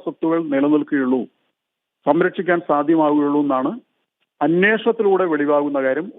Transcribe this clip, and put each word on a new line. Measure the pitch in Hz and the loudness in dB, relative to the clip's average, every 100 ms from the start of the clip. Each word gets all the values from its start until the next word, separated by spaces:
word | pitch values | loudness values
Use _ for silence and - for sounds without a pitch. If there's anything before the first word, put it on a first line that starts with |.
സ്വത്തുകൾ | 180 - 160 165 160 | -6 -4 -2 -2 0
നിലനിൽക്കുകയുള്ളൂ, | 139 143 151 147 147 127 131 104 _ _ _ _ _ _ _ 143 | 0 2 2 0 -2 0 -2 -4 _ _ _ _ _ _ _ 0
സംരക്ഷിക്കാൻ | 156 180 190 175 175 165 | 2 0 -2 -2 -2 0
സാധ്യമാവുകയുള്ളൂ | 147 147 160 151 147 143 147 143 | -2 2 2 2 2 0 0 0
എന്നാണ് | 131 135 233 _ _ _ _ _ _ | -2 -2 -6 _ _ _ _ _ _
അന്വേഷണത്തിലൂടെ | 147 170 196 220 233 226 202 190 185 | 0 2 2 2 0 0 0 2 0
വെളിവാകുന്ന | 151 143 147 147 139 135 | 0 0 0 0 -2 -2
കാര്യം. | 135 190 | -2 -6